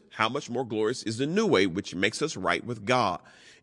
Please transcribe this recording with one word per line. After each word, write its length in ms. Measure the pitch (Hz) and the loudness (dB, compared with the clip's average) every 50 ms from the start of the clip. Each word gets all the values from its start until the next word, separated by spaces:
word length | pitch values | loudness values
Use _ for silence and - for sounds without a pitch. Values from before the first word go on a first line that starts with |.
| - _ | -14 _
how 180 | - - 110 110 | -2 0 0 0
much 200 | 123 139 - - | 0 -2 -6 -4
more 160 | 120 127 131 | -4 -4 -4
glorious 380 | 110 113 107 110 107 127 - - | -2 -2 0 0 0 0 -2 -4
is 140 | 104 113 110 | -6 -4 -2
the 100 | 135 151 | -2 0
new 180 | 170 208 226 | 0 2 2
way 220 | 202 139 95 98 95 | 4 6 6 4 4
which 280 | 80 98 98 - - | 2 -2 -6 -6 -2
makes 260 | 92 98 104 - - | 0 0 0 0 0
us 160 | 156 156 - - | -4 -4 -4 -2
right 260 | 92 85 87 - - | 0 0 0 0 -2
with 220 | 110 120 117 104 | -6 -10 -6 -2
God? 340 | 101 127 127 113 98 87 - - - - - - - - - | 0 2 2 2 2 0 -4 -8 -16 -20 -20 -20 -20 -20 -6